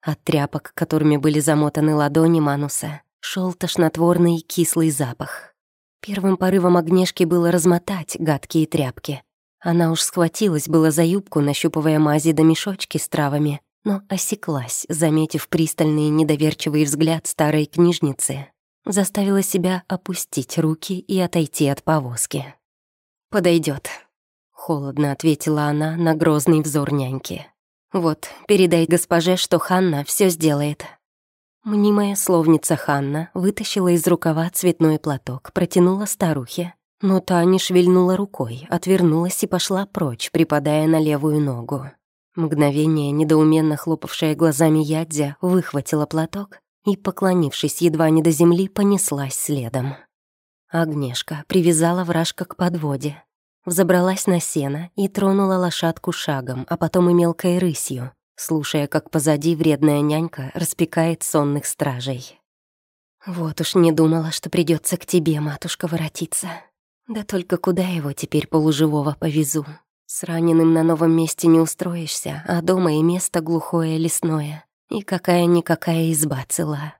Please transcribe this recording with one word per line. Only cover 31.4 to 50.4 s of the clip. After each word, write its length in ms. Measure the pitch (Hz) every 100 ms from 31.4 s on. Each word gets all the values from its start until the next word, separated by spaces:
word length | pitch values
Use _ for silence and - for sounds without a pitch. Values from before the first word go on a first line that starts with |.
| _ _
Мнимая 520 | 220 208 208 208 202 196
словница 600 | - 175 160 156 - 156
Ханна 540 | - 143 139 147 165 190
вытащила 540 | 185 208 214 202 180
из 180 | 175 165
рукава 420 | 175 165 160 165
цветной 480 | - 180 165 160 156
платок, 560 | 156 135 - 127 -
протянула 520 | - 175 185 175 190 208
старухе, 680 | - 175 147 120 - 175 - _ _
но 180 | 196 190
та 240 | 185 180
не 160 | 170 185
шевельнула 580 | - 180 180 185 180 185
рукой, 480 | 202 - 120 120 151
отвернулась 720 | - - 190 175 156 175 -
и 40 | -
пошла 380 | 180 - 190 196
прочь, 460 | - 156 117 -
припадая 560 | 156 160 151 143 151 156
на 120 | 160
левую 400 | 156 147 156 151
ногу. 500 | 143 120 117 139 135 _ _ _ _ -
Мгновение 760 | 160 147 147 143 156 156 143
недоуменно 680 | 147 156 156 156 156 156 147
хлопавшая 560 | - 160 - - 160
глазами 460 | 151 165 139 160 156
Ядзя 560 | 151 156 160 151 143 143
выхватила 640 | 180 185 - 147 131 151 147
платок 520 | 160 160 202 202 - _ _ -
и, 120 | 196
поклонившись 840 | - - 190 180 151 - 151 -
едва 280 | 170 156 160
не 140 | 160
до 80 | 160
земли, 360 | 151 170 170 190
понеслась 680 | 202 202 202 - 143 135 -
следом. 600 | - 143 117 131 131 135 _ _ _ _